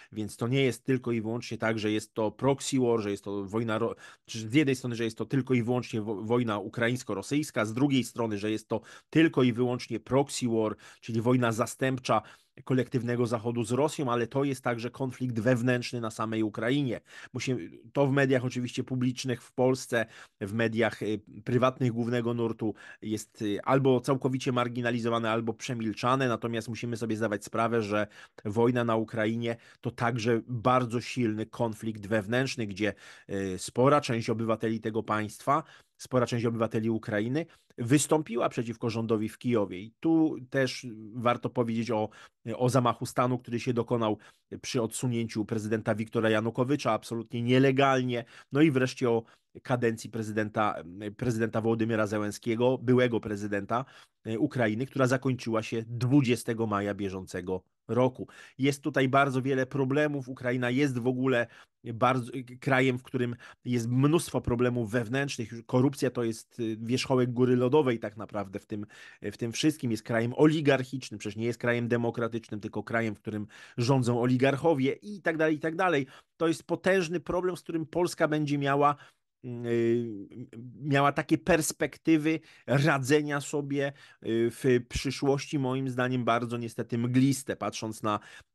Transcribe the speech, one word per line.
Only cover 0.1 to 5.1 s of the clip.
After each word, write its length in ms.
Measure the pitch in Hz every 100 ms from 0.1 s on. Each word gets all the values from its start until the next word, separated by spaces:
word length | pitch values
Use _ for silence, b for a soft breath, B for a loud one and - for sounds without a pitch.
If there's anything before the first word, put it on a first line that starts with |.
Więc 240 | 104 104 -
to 120 | 117
nie 140 | 135
jest 220 | 135 110
tylko 280 | - 131 123
i 80 | 117
wyłącznie 380 | 110 120 - 110
tak, 200 | 113 113
że 120 | 107
jest 240 | 107 -
to 160 | - 107
proxy 500 | - 127 139 - 135
war, 200 | 120 117
że 100 | 101
jest 140 | 101
to 200 | 101 101
wojna 340 | 98 110 117 110
ro-, 160 | 113 95 B B
czy 240 | - 113 110
z 60 |
jednej 220 | 139 139 131
strony, 200 | 123 113
że 80 |
jest 140 | 113